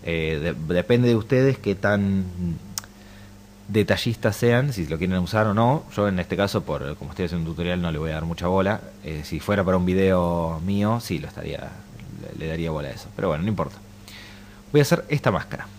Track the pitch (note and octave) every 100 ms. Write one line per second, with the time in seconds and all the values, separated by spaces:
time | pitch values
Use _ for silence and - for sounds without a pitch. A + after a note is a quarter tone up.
0 | - E2 D#2+ D#2 D#2+ D2+ D#2 F2 F2 A#2+
1 | B2 A#2 G#2+ C3 C3+ C3 G#2 G2 G2+ G#2
2 | G2+ G2 F#2 F2 F2 D#2+ - - - -
3 | - - - - - - - G#2 G2 G2+
4 | - A#2 A2+ G2+ A#2+ A#2+ C#3+ A2 D#2 D#2+
5 | F2+ F#2 F2 A2 A2 G2+ A#2 D3+ - -
6 | G2+ F#2 F2 E2+ G2+ G#2+ E2+ D2 C#2 D2+
7 | D2+ - F2+ F2 E2 D#2+ F2 F2+ F2 D#2
8 | D#2+ D#2 E2 E2+ F2 F#2+ F#2+ G#2+ - -
9 | - D#2 D2+ D#2 - G2+ F#2 F#2 F2+ F#2
10 | F#2+ F#2 F2 E2+ E2 D#2+ F2 G2+ G#2 A#2
11 | - E2+ D2 - - - - - - -
12 | - - - - D#2+ D#2+ E2 D#2 C#2+ -
13 | - - G2 D2+ F#2 G2 E2 - - -
14 | - - - - - - - D3 C#3+ E3+
15 | - D3+ - F#2 - - -